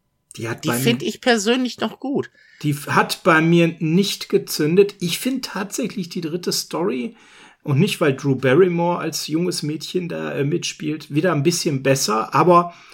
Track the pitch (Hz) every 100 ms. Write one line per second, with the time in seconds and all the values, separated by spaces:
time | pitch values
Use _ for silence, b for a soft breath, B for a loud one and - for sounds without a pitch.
0 | _ _ _ - 113 - - 123 135 240
1 | - - 254 233 196 254 247 - 226 -
2 | 269 247 - b b b 147 143 - 151
3 | 220 - 185 160 165 170 165 165 156 180
4 | 196 - - 196 135 - 151 180 202 -
5 | 175 - 254 262 - 196 202 - 233 202
6 | 165 185 165 170 185 - - 160 190 247
7 | 233 B B B B B - 135 208 -
8 | 156 135 139 127 135 147 190 170 170 175
9 | 156 143 - 160 180 165 147 151 - 185
10 | 170 160 156 143 139 165 - - 151 156
11 | - 143 180 151 156 170 170 135 135 135
12 | - 220 - 139 165 175 175 B B